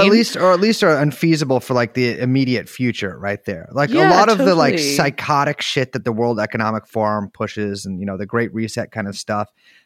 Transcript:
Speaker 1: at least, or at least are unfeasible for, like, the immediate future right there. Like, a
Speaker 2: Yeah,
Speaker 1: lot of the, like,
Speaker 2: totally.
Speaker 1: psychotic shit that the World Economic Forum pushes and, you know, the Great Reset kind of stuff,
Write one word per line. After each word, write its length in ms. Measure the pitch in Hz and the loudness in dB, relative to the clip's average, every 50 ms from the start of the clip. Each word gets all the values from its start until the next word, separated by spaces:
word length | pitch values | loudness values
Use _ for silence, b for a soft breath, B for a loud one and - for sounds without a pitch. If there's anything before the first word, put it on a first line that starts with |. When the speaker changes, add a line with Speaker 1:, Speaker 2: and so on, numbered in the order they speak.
| 196 | 6
Speaker 1:
at 40 | 202 | 6
least, 240 | 208 233 220 - - | 6 4 2 0 -2
or 160 | - 175 185 | 0 4 4
at 80 | 180 175 | 4 4
least 240 | 202 226 220 - 214 | 4 2 2 2 4
are 140 | 170 151 | 2 4
unfeasible 600 | 139 147 151 139 - 170 165 160 147 156 131 131 120 | 4 2 0 0 0 0 2 2 2 2 0 0 0
for, 160 | - - 127 | 0 0 0
like, 180 | 123 120 - - | 0 0 0 0
the 240 | 127 123 120 98 | 0 0 0 0
immediate 500 | - 127 127 131 135 135 123 123 101 76 | -2 0 0 2 2 2 2 0 -2 -4
future 480 | - - - 127 120 107 - 104 92 87 - | -6 -6 -4 -2 -2 -2 -4 -6 -8 -8 -6
right 260 | 95 101 104 - - | -6 -6 -6 -6 -6
there. 240 | 101 95 82 - - | -8 -8 -8 -10 -8
Like, 200 | - 135 147 - | -2 -2 -2 0
a 20 | 262 | 2
Speaker 2:
Yeah, 160 | 330 - - | 2 4 6
Speaker 1:
lot 180 | - 190 214 | 6 6 6
of 120 | 226 214 185 | 4 4 4
the, 160 | - 190 175 | 4 4 4
like, 180 | 165 147 - - | 4 4 2 2
Speaker 2:
totally. 220 | 165 147 139 143 | 0 -2 -2 0
Speaker 1:
psychotic 680 | 160 147 143 143 - - - 147 139 143 147 143 - | 0 0 0 -2 -4 -2 0 0 2 2 0 -2 -4
shit 300 | - - - 139 127 - | -6 -4 -2 -2 -4 -4
that 120 | - 120 104 | -6 -6 -4
the 80 | 120 | -4
World 280 | 110 110 117 120 117 107 | -2 0 0 0 0 -2
Economic 480 | 104 - - 113 110 110 110 107 - | -2 -4 -2 -2 -2 -2 -2 -4 -8
Forum 420 | _ - 92 107 107 107 107 101 95 | _ -4 -2 -2 0 -2 -2 -6 -8
pushes 560 | _ - 110 101 - 107 104 101 101 101 - | _ -8 -8 -8 -6 -6 -6 -6 -6 -8 -8
and, 140 | 98 95 90 | -10 -10 -8
you 80 | 101 | -8
know, 100 | 101 95 | -8 -8
the 80 | 92 101 | -8 -8
Great 260 | 92 117 117 117 95 92 | -4 -2 -2 -2 -2 -4
Reset 360 | 113 113 104 - 120 - - | -6 -6 -6 -6 -8 -8 -8
kind 160 | - 110 101 | -8 -8 -8
of 80 | 101 98 | -8 -8
stuff, 360 | - - - 107 104 107 _ b b b b b b b | -12 -8 -6 -4 -4 -4 _ b b b b b b b